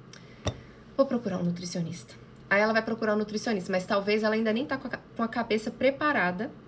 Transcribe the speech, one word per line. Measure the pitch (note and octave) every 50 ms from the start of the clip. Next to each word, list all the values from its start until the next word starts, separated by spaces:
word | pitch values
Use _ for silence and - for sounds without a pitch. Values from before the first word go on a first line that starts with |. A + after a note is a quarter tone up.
| - - - - - - - - - - - - - - - - - - -
vou | - C4+
procurar | C4+ B3 A#3 - G3+ F3+ F#3
um | F3
nutricionista". | F3 F3 - - - - F3+ E3 E3 E3+ - - - - - - - - - - -
Aí | G3 G3+
ela | G#3+ A3
vai | A3 A3+
procurar | A3 B3+ A3+ A3 A3+ G#3+ G#3
um | G#3+
nutricionista, | G#3+ G#3 G#3 G#3+ - A#3+ G#3+ F#3 F3 G3
mas | F#3 F#3 F3+
talvez | - G#3+ G3+ F#3+ G#3 G#3 A3
ela | A3 G#3+ A3
ainda | A3 A3+ A3
nem | G#3+ A#3 D4+
tá | D4+ C#4
com | C4 -
a | A#3+
ca-, | - - - - -
com | -
a | A3+ A3+
cabeça | - A#3+ A3 - G#3 A3 - A#3
preparada, | - - B3+ C4+ C4+ - D#4 D4+ C#4 G#3+ F3 F3+ F3+ F#3 A#3 D4+ - - -